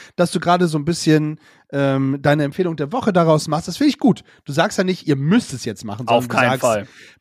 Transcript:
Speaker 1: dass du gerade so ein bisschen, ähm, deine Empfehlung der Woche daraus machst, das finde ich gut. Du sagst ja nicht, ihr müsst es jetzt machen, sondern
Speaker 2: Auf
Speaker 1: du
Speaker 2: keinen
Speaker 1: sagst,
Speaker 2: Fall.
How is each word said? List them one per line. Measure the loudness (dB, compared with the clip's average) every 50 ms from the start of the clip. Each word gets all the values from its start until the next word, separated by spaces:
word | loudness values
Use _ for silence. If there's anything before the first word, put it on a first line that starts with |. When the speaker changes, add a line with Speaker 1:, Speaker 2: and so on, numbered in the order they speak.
| -20 -8 _
Speaker 1:
dass | -2 -2 0 0
du | -2
gerade | 0 2 2 2 2
so | 0 0 -2
ein | -2
bisschen, | -4 -4 -2 2 2 4 4 2 0 -6 -10 _ _ _ _ _ _
ähm, | -4 -2 0 0 0 0 0 0 -2 0
deine | 0 0 2 2 0
Empfehlung | -2 -2 -2 -4 -2 -4
der | -4 -6 -6
Woche | -6 -4 -2 0 2
daraus | 2 4 4 4 2 2
machst, | -2 -4 -4 -4 -6
das | -4
finde | 0 0 0
ich | 0 2
gut. | 2 2 2 2 -2 _ _ _ _
Du | -6 -2
sagst | -2 -2 0 0 0
ja | 0
nicht, | 0 -2 -2 -2
ihr | -2 -2
müsst | 0 2 2 2 2 0 -2 -6
es | -10 -10
jetzt | -10 -12 -10 -12
machen, | -12 -12 -8 -2 0
sondern | 2
Speaker 2:
Auf | 2 2
Speaker 1:
du | 0 0
Speaker 2:
keinen | 0 2 2
Speaker 1:
sagst, | 2 0 2
Speaker 2:
Fall. | 0 0 0 -2 -6 -14 -20 -20 -20 -20 _